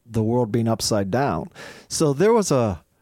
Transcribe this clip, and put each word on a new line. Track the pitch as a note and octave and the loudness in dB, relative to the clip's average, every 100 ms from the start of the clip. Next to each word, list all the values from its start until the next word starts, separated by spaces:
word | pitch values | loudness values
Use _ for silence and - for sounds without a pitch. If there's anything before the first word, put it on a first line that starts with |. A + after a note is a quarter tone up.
| A#2+ | -8
the | A2+ | -2
world | A2 A#2+ A2+ | 0 0 0
being | A#2 A2+ | 0 0
upside | A2+ - G#2+ G2 | 0 0 -2 0
down. | A#2 C#3 E2 - - - - - | -2 -2 -4 -6 -14 -20 -20 -10
So | - D#3 | -2 0
there | C#3 G3+ | 2 4
was | A#3 F#3+ | 4 2
a, | C#3 A2+ F2 _ _ | 2 0 -2 _ _